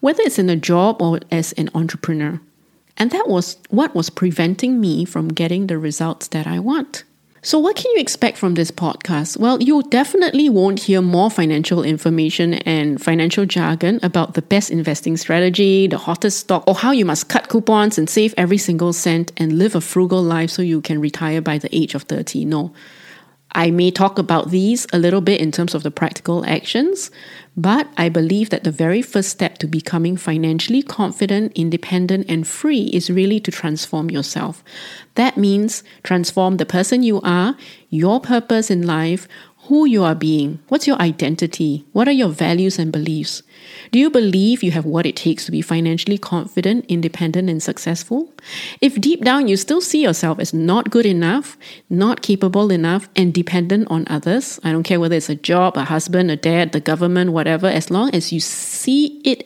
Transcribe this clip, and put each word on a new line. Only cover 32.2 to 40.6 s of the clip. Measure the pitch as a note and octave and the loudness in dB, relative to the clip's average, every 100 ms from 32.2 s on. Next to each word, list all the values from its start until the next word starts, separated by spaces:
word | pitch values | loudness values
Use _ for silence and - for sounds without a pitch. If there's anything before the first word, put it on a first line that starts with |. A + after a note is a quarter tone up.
| F#3+ | -2
and | E3 D#3+ | -4 -4
free | - D4+ C4+ - | -4 -2 0 0
is | F3+ E3+ | -2 0
really | F3+ G3 G#3+ | 0 2 0
to | G#3 | -2
transform | - E3 D#3 - D#3+ E3 | -4 -4 -4 -4 -4 -4
yourself. | C#3+ - - D3+ D#3+ - - - - - | -4 -6 -6 -8 -10 -18 -20 -18 -20 -8
That | - B3 - | 0 0 2
means | G3+ G3 A3 - - - | 2 2 0 -4 -12 -12
transform | - F#3 E3+ - F#3 F#3 | -2 -2 0 0 0 0
the | D#3 | 0
person | F3+ G3 B3+ | 0 0 2
you | A#3+ G3+ | 2 2
are, | - F3 G3+ C#4 - - _ | 2 2 0 -2 -10 -20 _
your | D#3 F3 B3 | 0 2 2
purpose | B3+ A#3+ A#3 A3+ G#3+ | 0 0 2 0 2
in | F#3 E3+ | 0 0
life, | D#3+ E3 F3+ - - - _ | 0 0 -2 -6 -20 -20 _
who | - D4 | 0 4
you | D4+ G#3+ | 4 4
are | E3+ | 4
being, | D#3+ D#3 D#3 C#3+ D#3 | 2 2 0 0 -4